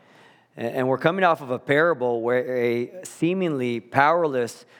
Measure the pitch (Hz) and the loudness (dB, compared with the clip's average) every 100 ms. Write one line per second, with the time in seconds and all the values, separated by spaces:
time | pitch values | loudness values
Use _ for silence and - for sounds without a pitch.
0 | _ - - _ _ - 117 - 131 131 | _ -20 -20 _ _ -8 -6 -2 0 2
1 | 156 185 185 160 139 123 - 143 170 151 | 0 2 2 2 -2 -8 0 2 2 2
2 | 123 120 117 127 123 127 120 120 123 - | 0 0 0 0 0 0 0 0 -4 -10
3 | - - 160 185 180 143 123 117 - 131 | -16 -4 -2 0 0 0 -2 -4 -2 2
4 | 143 170 160 131 117 - - | 4 4 0 0 -4 -6 -20